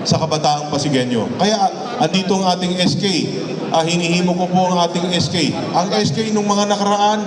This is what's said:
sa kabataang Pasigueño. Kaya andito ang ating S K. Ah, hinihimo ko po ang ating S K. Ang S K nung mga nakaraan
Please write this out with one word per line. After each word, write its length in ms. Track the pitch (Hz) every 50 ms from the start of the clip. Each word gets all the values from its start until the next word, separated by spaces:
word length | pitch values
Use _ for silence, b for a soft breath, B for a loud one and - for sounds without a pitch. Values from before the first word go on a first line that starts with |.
| 147
sa 160 | 156 170 160
kabataang 480 | 156 156 156 151 147 151 147 147 147 -
Pasigueño. 640 | - 139 127 151 135 131 127 123 123 113 104 98 120 117
Kaya 240 | 175 202 220 208 196 185 - - - - - - -
andito 400 | 160 180 185 190 185 202 190 190
ang 160 | 185 180 175
ating 160 | 180 175 180
S 240 | 185 180 - - -
K. 40 | 196 202 185 151 - - - - - - - - - -
Ah, 160 | - 165 160 165
hinihimo 480 | 175 175 175 165 170 180 180 180 175
ko 160 | 180 185 175
po 160 | 180 185 185 180
ang 160 | 180 175 175
ating 320 | 170 175 175 175 180 180
S 160 | 170 156 -
K. 240 | - 175 151 127 -
Ang 400 | - - - - 160 180 196 -
S 160 | 214 214 -
K 160 | - 226 220 220 214
nung 120 | 208 202 202
mga 280 | 202 202 208 202 208
nakaraan 480 | 196 202 202 208 202 208 208 214 214 208